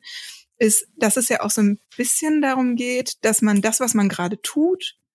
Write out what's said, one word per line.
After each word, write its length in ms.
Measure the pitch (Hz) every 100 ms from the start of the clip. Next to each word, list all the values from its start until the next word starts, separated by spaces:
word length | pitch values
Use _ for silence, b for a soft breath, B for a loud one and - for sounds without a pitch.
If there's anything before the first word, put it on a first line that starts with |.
| B B B B B -
ist, 300 | 220 208 - -
dass 200 | 220 262
es 120 | 240
ja 120 | 240
auch 100 | 214
so 100 | 220
ein 180 | 202 202 _ -
bisschen 460 | 254 - 311 311
darum 340 | 277 262 247 240
geht, 480 | 247 247 254 -
dass 200 | 220 214
man 180 | 214 202
das, 180 | 214 220
was 140 | 247
man 160 | 220 196
gerade 320 | 190 175 214
tut, 540 | - 294 330 370 - - _